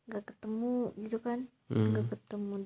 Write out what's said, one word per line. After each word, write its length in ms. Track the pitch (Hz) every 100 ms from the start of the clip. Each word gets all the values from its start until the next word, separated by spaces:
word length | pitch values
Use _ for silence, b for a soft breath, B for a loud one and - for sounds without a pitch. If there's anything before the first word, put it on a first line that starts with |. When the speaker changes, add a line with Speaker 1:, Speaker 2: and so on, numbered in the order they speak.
Speaker 1:
nggak 320 | - 208 - -
ketemu 560 | 214 220 240 247 233 -
gitu 160 | 214 226
kan, 240 | 240 240 254 _ -
Speaker 2:
Hmm. 240 | - 214 220
Speaker 1:
nggak 160 | 214
ketemu 420 | 208 - 208 202 202